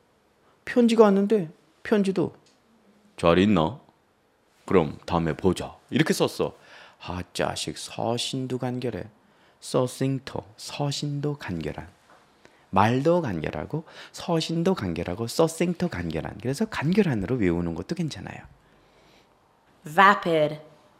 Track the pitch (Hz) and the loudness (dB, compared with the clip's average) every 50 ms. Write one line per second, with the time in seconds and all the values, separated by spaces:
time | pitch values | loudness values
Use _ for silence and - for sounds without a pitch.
0 | _ _ _ _ _ _ _ _ _ _ _ _ - - - 247 240 226 226 226 | _ _ _ _ _ _ _ _ _ _ _ _ -10 -2 2 4 4 6 8 8
1 | 220 208 190 196 202 202 220 208 165 156 - _ _ _ _ _ - - 226 208 | 8 8 6 4 2 2 2 0 0 -4 -8 _ _ _ _ _ -4 0 2 2
2 | 190 196 185 190 147 - - - _ _ _ _ _ _ _ _ _ _ _ _ | 2 2 2 0 0 -2 -4 -10 _ _ _ _ _ _ _ _ _ _ _ _
3 | _ _ _ - 90 85 85 90 98 107 104 85 78 87 127 156 - _ _ _ | _ _ _ 2 4 6 6 8 6 6 6 4 2 0 -2 -6 -16 _ _ _
4 | _ _ _ _ _ _ _ _ _ _ _ _ _ - 95 92 78 73 - - | _ _ _ _ _ _ _ _ _ _ _ _ _ 2 4 4 4 2 -2 -10
5 | - - 87 85 82 80 73 - - 92 87 - 78 - - - _ - 110 127 | -6 -2 -2 0 0 0 -2 0 0 0 0 0 -4 -10 -12 -18 _ -2 0 0
6 | 160 - 190 - 160 117 - - 82 73 - - - - - - - - - - | 2 2 0 0 -2 -2 -2 -2 -4 -4 -6 -10 -20 -20 -20 -20 -20 -20 -20 -16
7 | - - 87 90 87 - - - 80 - 87 - - - 73 - - - - 110 | -12 -10 -10 -10 -10 -8 -6 -4 -4 -4 -4 -6 -8 -10 -10 -12 -14 -12 -8 -6
8 | 110 113 120 120 - - - 131 131 127 127 123 131 123 123 123 127 120 107 87 | -4 -4 -4 -4 -4 -6 -6 -6 -6 -6 -6 -6 -6 -6 -6 -6 -6 -8 -8 -8
9 | 90 - _ _ _ _ _ _ _ _ _ _ - - - 135 127 123 - - | -10 -14 _ _ _ _ _ _ _ _ _ _ -8 -4 -2 -2 -2 -2 -2 -4
10 | 135 135 135 131 - - - - - - - - - - - - 147 143 143 - | -2 -2 -2 -4 -6 -10 -10 -10 -10 -12 -16 -18 -14 -10 -8 -4 -4 -4 -4 -4
11 | 147 147 143 143 143 147 147 - - - 90 82 76 73 - - 82 - - _ | -6 -6 -6 -4 -6 -6 -6 -8 -8 -8 -8 -6 -6 -8 -8 -10 -12 -16 -18 _
12 | _ _ - _ _ _ _ _ - - _ _ _ _ 95 95 104 113 123 131 | _ _ -20 _ _ _ _ _ -20 -20 _ _ _ _ 2 4 4 4 4 2
13 | 139 165 175 180 165 117 90 78 76 - - 78 80 - 143 160 - - - - | 4 2 2 2 0 -2 -4 -4 -4 -4 -6 -6 -6 -6 -8 -8 -8 -10 -18 -20
14 | - - - - - - 170 160 160 - 165 165 170 190 185 - 104 90 80 - | -20 -18 -16 -10 -4 -2 -2 -2 -2 -2 -2 0 0 0 0 0 -2 -4 -4 -4
15 | 85 85 90 110 117 117 - - 165 160 - - 180 180 175 - 185 175 - 87 | -4 -6 -6 -6 -6 -2 2 2 2 2 2 0 -2 -2 -2 -2 -4 -4 -4 -4
16 | 87 82 76 78 76 78 - - - 123 143 - 220 - - - 131 160 190 214 | -6 -4 -4 -4 -6 -6 -8 -6 -6 -6 -4 -4 -4 -4 -4 -4 -2 0 2 2
17 | 196 165 123 104 92 85 131 123 98 87 85 87 85 85 82 82 - - 175 180 | 2 2 2 -2 -2 -2 0 2 2 2 2 2 0 -2 -4 -6 -6 -6 -6 -6
18 | 170 143 - 95 - 71 - - - - - _ _ _ _ _ _ _ _ _ | -6 -6 -8 -10 -12 -14 -14 -16 -18 -20 -20 _ _ _ _ _ _ _ _ _
19 | _ _ _ _ _ _ _ _ _ _ _ _ _ _ _ _ - 156 151 185 | _ _ _ _ _ _ _ _ _ _ _ _ _ _ _ _ -18 -2 4 6
20 | 190 196 202 202 - 175 165 156 151 147 156 151 - - - _ _ _ _ | 6 6 6 4 2 0 2 2 2 0 -2 -6 -14 -20 -20 _ _ _ _